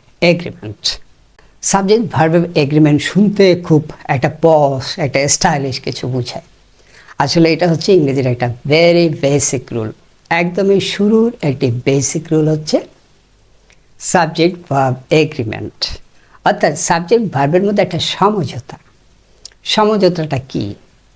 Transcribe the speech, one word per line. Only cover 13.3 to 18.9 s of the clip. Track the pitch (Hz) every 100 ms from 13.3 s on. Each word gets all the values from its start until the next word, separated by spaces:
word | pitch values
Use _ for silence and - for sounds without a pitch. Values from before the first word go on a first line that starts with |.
| _ _ _ _ _ _ _
সাবজেক্ট | - 185 160 160 170 185 -
ভার্ব | 139 131 127 -
এগ্রিমেন্ট, | 156 151 - 110 101 107 - - - - _ _ _
অর্থাৎ | - - 180 143
সাবজেক্ট | - 170 175 226 202
ভার্বের | 143 143 180
মধ্যে | 196 208
একটা | 180 160
সমঝোতা। | - - 196 214 131 120 - - _